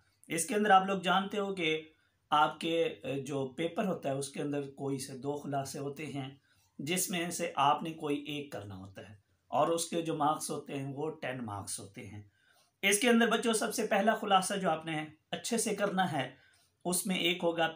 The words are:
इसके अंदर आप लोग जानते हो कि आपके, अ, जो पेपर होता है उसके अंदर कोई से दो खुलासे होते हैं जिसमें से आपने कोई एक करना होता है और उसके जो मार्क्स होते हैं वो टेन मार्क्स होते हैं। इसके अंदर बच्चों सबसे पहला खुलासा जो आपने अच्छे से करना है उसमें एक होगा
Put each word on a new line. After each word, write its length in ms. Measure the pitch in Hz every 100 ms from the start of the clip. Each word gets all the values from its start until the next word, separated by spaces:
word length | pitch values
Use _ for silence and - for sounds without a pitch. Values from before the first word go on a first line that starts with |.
| _ _ -
इसके 260 | 165 -
अंदर 160 | 208 208
आप 140 | 190 190
लोग 140 | 190
जानते 340 | 180 185 196 202
हो 160 | 196
कि 140 | 185 160 156 156 _ _ _ _
आपके, 420 | 151 156 - 170 165
अ, 320 | 160 - 139 139
जो 240 | 147 143 131 -
पेपर 280 | 165 170 190
होता 220 | - 147
है 80 | 139
उसके 240 | 135 -
अंदर 220 | 147 143 139 -
कोई 200 | 135 131
से 160 | - 131
दो 180 | 143 147
खुलासे 400 | 147 139 135 147
होते 280 | 139 143 147
हैं 340 | 143 135 - _ _ _ -
जिसमें 520 | 143 180 - 175 175
से 220 | 170 170 -
आपने 320 | 139 151 165
कोई 320 | 160 151 143 147
एक 220 | 147 -
करना 220 | 110 101
होता 320 | 95 95 - 110
है 100 | 104 _ _ _
और 200 | 127 160
उसके 320 | 165 - 170
जो 140 | 160 151
मार्क्स 340 | 147 151 -
होते 220 | 147 -
हैं 220 | 139 139
वो 140 | 135 156 151
टेन 180 | 131 127
मार्क्स 360 | 110 101 98 -
होते 200 | 95 -
हैं। 220 | 110 107 - _ _ _ _ _
इसके 260 | 196 202 240
अंदर 220 | 233 226
बच्चों 220 | 226 233
सबसे 320 | 214 220 247 220
पहला 280 | 202 214 214
खुलासा 400 | 202 190 185 196
जो 140 | 180
आपने 360 | 160 160 156 156 - _
अच्छे 260 | 170 - 226
से 160 | 226 202
करना 280 | 202 190 170
है 180 | 147 127 - _ _ _ _
उसमें 340 | 175 180 - 180
एक 220 | 170 180
होगा 240 | 175 165 160